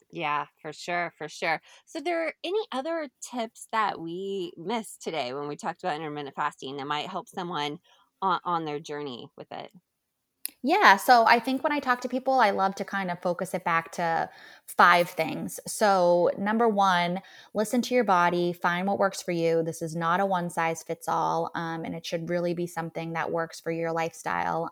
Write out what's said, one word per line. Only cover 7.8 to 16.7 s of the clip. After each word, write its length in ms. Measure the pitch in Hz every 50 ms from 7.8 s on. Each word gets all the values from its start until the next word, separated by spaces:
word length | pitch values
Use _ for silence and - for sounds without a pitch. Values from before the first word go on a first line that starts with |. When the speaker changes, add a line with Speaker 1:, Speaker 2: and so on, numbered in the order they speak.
| _ _ _ _ _ _ _ -
Speaker 1:
on, 180 | - 190 175 160 -
on 220 | 180 175 170 165
their 140 | 156 147 147
journey 480 | 139 - 151 147 147 139 123 113 - 143 _ -
with 140 | - -
it? 200 | - - - - - 185 _ _ _ _ _ _ _ _ _ _ _ _ - - - _ -
Speaker 2:
Yeah, 340 | 254 339 403 392 226 196 -
so 280 | - - 254 240 226
I 140 | 220 240 240
think 240 | 233 262 262 269 -
when 80 | 311
I 80 | 294 294
talk 220 | 285 254 247 247
to 80 | - 247
people, 240 | - 254 254 269 262 262
I 120 | 233 202
love 240 | 196 196 190 196 190
to 100 | - 196
kind 240 | - - 196 196 180
of 100 | 175 170
focus 360 | - 185 175 - 190 - -
it 80 | 180 -
back 280 | 180 170 165 165 - -
to 360 | - 175 165 165 156 151 - - - - - - - _ -
five 420 | - - 208 175 175 175 175 170
things. 500 | - - 160 147 143 160 - 180 - - -
So 640 | - - - 220 208 196 190 175 175 175 175 175 - - -
number 320 | 196 208 220 226 240
one, 520 | 226